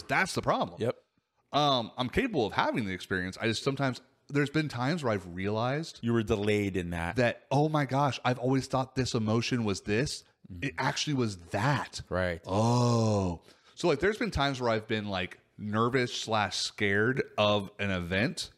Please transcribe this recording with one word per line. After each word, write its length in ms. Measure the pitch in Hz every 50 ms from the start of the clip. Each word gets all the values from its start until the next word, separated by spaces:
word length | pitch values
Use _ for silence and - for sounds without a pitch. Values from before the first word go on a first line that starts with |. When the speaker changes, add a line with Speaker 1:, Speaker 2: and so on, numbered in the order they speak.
| -
Speaker 1:
That's 260 | - 135 160 185 - -
the 80 | 120
problem. 400 | - 131 185 262 139 90 85 -
Speaker 2:
Yep. 140 | 107 123 - - _ _ _ _ _ _ _ _ _ _ -
Speaker 1:
Um, 380 | 143 147 143 131 123 110 - -
I'm 120 | 123 127 120
capable 380 | - - 254 247 202 135 107
of 60 | 95 -
having 320 | - - 311 285 156 107
the 80 | 95 92
experience. 440 | 90 - - 101 92 90 95 - -
I 60 | 104
just 160 | 113 110 - -
sometimes, 380 | 139 135 131 139 131 120 - - _ _ _ _ -
there's 200 | 139 143 147 143
been 200 | - 156 156 139
times 340 | - 120 127 139 185 170 143
where 100 | 117 104
I've 220 | 95 87 87 85
realized 640 | 92 95 101 107 110 120 127 139 156 165 - - -
Speaker 2:
You 100 | 117 117 117
were 100 | 117 107
delayed 520 | 110 113 101 104 107 104 104 101 98 92
in 120 | 95 87 85
that. 280 | 87 85 85 85 98
Speaker 1:
that, 260 | 123 120 117 - - - -
"Oh 180 | 117 143 151 156
my 160 | 156 147 143
gosh, 340 | 123 127 139 143 131 117 - -
I've 140 | 127 123 117
always 260 | 120 127 135 135 127
thought 300 | - - 127 127 - -
this 180 | 135 123 - -
emotion 500 | 117 110 107 110 117 113 - 131 120 113
was 160 | 104 95 -
this. 420 | - 104 104 113 147 147 - - - _ _ _ - -
Speaker 2:
Mm-hmm. 140 | 92 87 85
Speaker 1:
It 80 | 139 - -
actually 340 | 131 - 143 - - 156 143
was 240 | 127 120 107 98 87 85 -
that." 500 | - 98 113 143 143 113 87 - - - - -
Speaker 2:
Right. 320 | 82 92 92 90 85 82 -
Speaker 1:
Oh. 920 | 95 95 104 113 117 120 123 120 120 120 113 110 110 107 101 95 90 80 - - - - _ _ - -
So, 120 | - -
like, 120 | 175 147 139
there's 180 | 170 202 214
been 140 | - 240 196
times 280 | - 143 139 139 139 123
where 120 | 123 117
I've 160 | 113 110 107
been, 200 | - 110 107 104 104
like, 300 | 98 92 92 87 - - _ _ _
nervous 540 | - 104 107 104 110 117 120 127 127 123 123 -
slash 440 | - - 110 110 107 101 90 -
scared 680 | - - - - - 107 98 98 104 110 123 127 - - - -
of 320 | - 104 104 104 104 98 - - -
an 120 | 101 101
event 580 | 95 90 87 85 92 95 113 - 85 - - - -